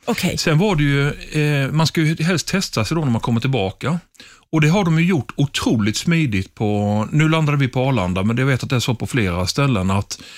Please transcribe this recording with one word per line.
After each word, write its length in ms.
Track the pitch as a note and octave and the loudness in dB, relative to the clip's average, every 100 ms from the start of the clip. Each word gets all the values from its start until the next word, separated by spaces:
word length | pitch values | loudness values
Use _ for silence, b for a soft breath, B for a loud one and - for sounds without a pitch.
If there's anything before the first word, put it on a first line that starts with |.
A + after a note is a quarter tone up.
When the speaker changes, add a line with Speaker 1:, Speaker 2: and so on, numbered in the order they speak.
Speaker 1:
Okej. 340 | - A#3 F3+ D#3+ | -6 -2 -2 -2
Speaker 2:
Sen 200 | F3+ D3+ | 0 2
var 180 | G#3+ D#3+ | 2 2
det 60 | |
ju, 260 | C#3+ C#3 C#3+ - - D3+ D3 C#3+ | 2 2 0 -4 -6 -2 0 0
eh, 60 | C3+ | 0
man 140 | D3+ E3 | 0 0
ska 140 | E3+ | 2
ju 240 | D#3 E3 | 0 0
helst 220 | D#3+ E3+ - | 0 0 -2
testa 360 | F#3+ - - | -4 -2 -2
sig 100 | G#2+ | -2
då 60 | D#3+ | -2
när 100 | C#3+ | 0
man 100 | A2+ | 0
kommer 200 | - A#2 | 0 0
tillbaka. 580 | C3+ C3 F#2+ - A#2+ E3+ - _ B B B | 0 0 -2 -4 -4 -4 -6 _ B B B
Och 80 | D#3+ | 2
det 80 | D3+ | 4
har 160 | G3 | 4
de 140 | F3 D#3+ | 2 2
ju 60 | F3 | 2
gjort 260 | E3+ - - | 2 -2 -2
otroligt 600 | C#3 - C4 A#2 G#2 - | -2 0 0 2 0 -2
smidigt 580 | - E3 D3+ G2 - | 0 0 0 -2 -6
på, 540 | - G#2+ G#2 G#2 G#2 G#2 | -4 -2 0 0 0 0
nu 160 | D3 D#3 | 2 2
landade 300 | D#3+ D3 C#3+ | 2 2 0
vi 100 | C3 | 0
på 200 | B2+ C3 | 0 0
Arlanda, 340 | B2+ F2+ F#2 | 0 0 0
men 140 | G#2 A#2 | 0 0
jag 100 | C3+ | 0
vet 160 | B2+ | 0
att 80 | A2+ | 0
det 60 | B2+ | -2
är 40 | |
så 140 | - | -2
på 120 | A2 A2+ | -4 -2
flera 400 | B2 F#2+ F2 F2+ | -2 0 -2 -2
ställen, 440 | - C#3 G#2+ F#2 | 0 0 2 0
att 300 | G2 - - B | 0 -2 -10 B